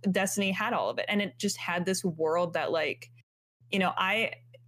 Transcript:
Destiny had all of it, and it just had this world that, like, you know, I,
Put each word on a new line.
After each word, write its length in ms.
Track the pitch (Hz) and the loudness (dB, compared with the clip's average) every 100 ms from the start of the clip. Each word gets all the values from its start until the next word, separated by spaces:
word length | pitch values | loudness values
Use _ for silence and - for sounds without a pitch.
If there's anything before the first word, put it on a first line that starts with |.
| 196 | 0
Destiny 420 | 190 190 202 196 | 2 2 0 0
had 220 | 185 214 | 0 0
all 160 | 208 101 | 0 0
of 80 | - | -2
it, 80 | - | 0
and 140 | 208 | 0
it 160 | 202 - | 0 -2
just 200 | 202 - | -4 -2
had 280 | - 175 180 | -2 0 0
this 180 | 185 | 0
world 500 | 190 160 160 165 175 | -2 0 2 2 2
that, 180 | 165 156 | 0 0
like, 400 | 165 151 95 - - _ _ _ _ - | 0 0 -4 -10 -20 _ _ _ _ -4
you 80 | 196 | 0
know, 140 | 180 - | 0 2
I, 360 | 190 214 226 - - - | 2 2 0 -4 -16 -20